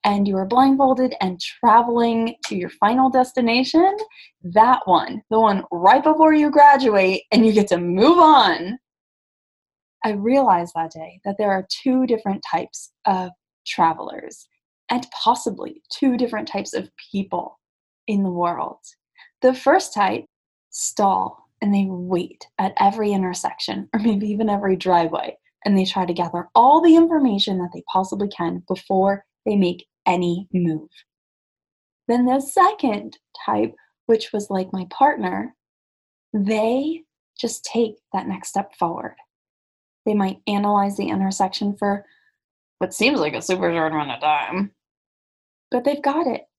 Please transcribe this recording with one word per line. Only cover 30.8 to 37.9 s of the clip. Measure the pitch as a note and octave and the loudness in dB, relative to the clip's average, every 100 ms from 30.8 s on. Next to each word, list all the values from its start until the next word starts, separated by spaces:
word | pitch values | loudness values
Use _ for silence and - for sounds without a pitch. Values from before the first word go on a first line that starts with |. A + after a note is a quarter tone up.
| - _ _ _ _ _ _ _ _ _ _ _ - | -8 _ _ _ _ _ _ _ _ _ _ _ -4
Then | A#3+ B3 | 0 2
the | C4+ | 0
second | C4+ - F#4 G#4+ C4 G#3 A3 - _ - - | 0 2 2 2 -4 -4 -8 -20 _ -12 -4
type, | A3 - - _ _ | -2 -4 -6 _ _
which | - A3+ - | -2 0 0
was | G#3 G#3 | -8 -6
like | F#3+ F#3 | -6 -6
my | F#3+ F3+ | -10 -12
partner, | - C#4 C4 F#3 F#3+ A#3+ _ _ _ _ _ _ _ _ | 0 0 0 -6 -6 -10 _ _ _ _ _ _ _ _
they | G#3+ G3 A3 A3 B3+ D4+ E4 _ _ _ - | -4 -2 0 0 0 -2 -8 _ _ _ -10
just | A#3 - | -8 -8
take | - A3+ A3+ | -6 -2 -2